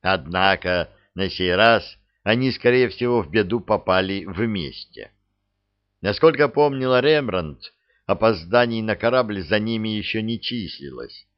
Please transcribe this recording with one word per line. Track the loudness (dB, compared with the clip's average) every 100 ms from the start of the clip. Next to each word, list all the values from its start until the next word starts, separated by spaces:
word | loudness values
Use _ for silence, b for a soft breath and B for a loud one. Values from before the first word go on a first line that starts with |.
Однако | 0 -2 -2 0 2 2 0 -2 -4 b b
на | -6 -6
сей | -2 0
раз | 4 6 4 0 -20 _ _
они, | -2 0 0
скорее | 0 2 4 2
всего, | 0 -2 0
в | 0
беду | 0 0 -2
попали | -2 -2 0 0 0 -4 -8
вместе. | -4 -4 -4 -6 -12 -18 -18 -20 _ _ _ _ _ _ _ _ _
Насколько | -4 4 4 4 0
помнила | 4 2 2 2 2
Рембрандт, | 4 2 2 -2 -4 -10 -18 _ _ _ -4
опозданий | 2 2 2 0 2 2 0
на | -4 -2
корабль | 0 2 0 -4
за | -2 -2
ними | 0 -4 -4
еще | -6 -4 -4
не | -4 -6
числилось. | -6 -8 -8 -12 -14 -12 -14 -16 _